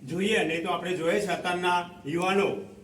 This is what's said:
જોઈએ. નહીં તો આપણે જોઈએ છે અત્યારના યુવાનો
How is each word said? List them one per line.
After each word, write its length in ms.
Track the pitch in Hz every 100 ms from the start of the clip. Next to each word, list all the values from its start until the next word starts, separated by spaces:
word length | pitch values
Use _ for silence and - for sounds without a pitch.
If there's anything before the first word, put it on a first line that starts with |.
જોઈએ. 400 | 135 175 208 214
નહીં 200 | 160 165
તો 60 | 180
આપણે 260 | 170 175 180
જોઈએ 240 | 165 202
છે 60 | 180
અત્યારના 640 | 170 180 180 180 190 175 - 139
યુવાનો 640 | 170 185 196 - - - -